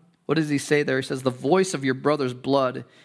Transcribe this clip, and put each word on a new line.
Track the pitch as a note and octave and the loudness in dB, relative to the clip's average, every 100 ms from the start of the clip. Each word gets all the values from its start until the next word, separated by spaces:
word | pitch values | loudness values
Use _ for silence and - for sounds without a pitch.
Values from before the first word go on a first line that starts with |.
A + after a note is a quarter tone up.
| _ _ - | _ _ -2
What | |
does | D3+ D3+ | 0 0
he | C#3+ | -2
say | - D3 | 2 0
there? | C#3+ C3 | 2 -2
He | C3 | -2
says, | C#3 | -4
"The | C3 | -2
voice | B2 C3+ F#3 F#3+ | -2 2 4 2
of | D3+ | 0
your | C3+ | -2
brother's | C3 C#3+ D3 C3 | 0 0 0 -2
blood | B2 B2+ C#3 C3 B2+ B2 _ | -4 0 0 0 -4 -12 _